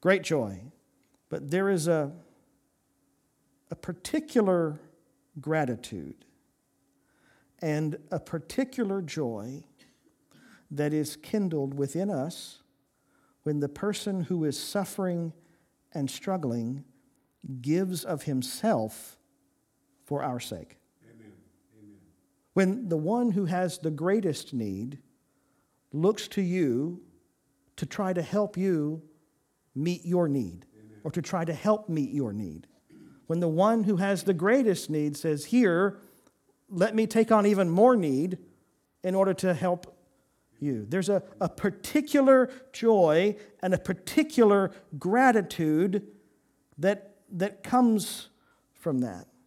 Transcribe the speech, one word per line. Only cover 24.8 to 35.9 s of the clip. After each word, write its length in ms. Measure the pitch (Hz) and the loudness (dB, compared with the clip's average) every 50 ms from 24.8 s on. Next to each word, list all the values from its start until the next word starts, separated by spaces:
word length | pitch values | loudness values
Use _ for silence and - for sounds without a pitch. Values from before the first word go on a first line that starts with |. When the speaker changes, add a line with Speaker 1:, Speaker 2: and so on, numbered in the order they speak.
| 107 127 139 135 _ _ _ _ _ _ _ _ _ _ _ _ _ _ _ _ _ _ - | -8 -10 -12 -14 _ _ _ _ _ _ _ _ _ _ _ _ _ _ _ _ _ _ -6
Speaker 1:
looks 340 | 143 160 190 214 214 - - | 0 0 0 0 0 -6 -8
to 120 | - - | -4 -2
you 600 | 196 175 175 185 170 139 117 120 143 165 175 180 - - _ _ _ _ _ _ _ _ _ _ _ _ _ - | -2 0 0 0 2 2 2 0 -2 -4 -6 -10 -16 -20 _ _ _ _ _ _ _ _ _ _ _ _ _ -10
to 80 | - | -10
try 280 | 143 - - 208 185 185 | -10 -6 -4 -2 -2 0
to 80 | 175 | -2
help 340 | 165 - - 202 208 202 208 | -2 -2 0 0 0 0 -2
you 460 | 175 185 196 185 160 147 147 156 160 160 - _ _ _ _ _ _ _ _ _ _ _ _ _ | -2 0 0 0 0 0 -2 -4 -6 -10 -18 _ _ _ _ _ _ _ _ _ _ _ _ _
meet 300 | 131 147 170 180 - - | -4 -2 -2 -2 -4 -4
your 240 | 170 175 180 175 160 | -2 0 2 2 2
need, 360 | 139 139 117 90 85 90 - _ _ - | 0 -2 -2 -4 -8 -14 -20 _ _ -20
Speaker 2:
Amen. 200 | - - - - _ | -20 -20 -20 -12 _
Speaker 1:
or 80 | 160 | -6
to 100 | - 175 | -6 -6
try 220 | 143 - - 185 165 | -6 -4 -4 -4 -4
to 100 | 160 165 | -4 -6
help 360 | 143 - 208 214 208 214 - | -4 0 0 0 0 0 -4
meet 200 | 170 156 143 120 | -2 -2 -2 -2
your 220 | 101 143 135 117 | -2 -2 -2 -2
need. 360 | 101 104 107 90 76 78 - - _ _ _ _ - - - - - - _ _ | -4 -6 -8 -8 -10 -12 -16 -20 _ _ _ _ -20 -20 -20 -20 -20 -20 _ _
When 140 | 165 170 | -2 0
the 80 | 175 165 | 0 0
one 340 | 156 160 190 214 226 233 214 | 2 4 4 4 4 2 2
who 140 | 190 214 170 | 2 2 2
has 260 | 190 196 202 185 - | 2 2 0 0 0
the 100 | 196 196 | 0 0
greatest 560 | 160 165 196 233 277 269 220 185 170 - - | 2 2 4 4 4 4 4 2 0 -2 -4
need 280 | 156 156 151 151 147 147 | -2 0 0 0 -2 -2
says, 280 | - 165 151 147 139 | -2 -2 -2 -2 -2
"Here, 540 | - - 247 247 190 170 170 190 202 | 2 4 4 6 6 6 4 2 0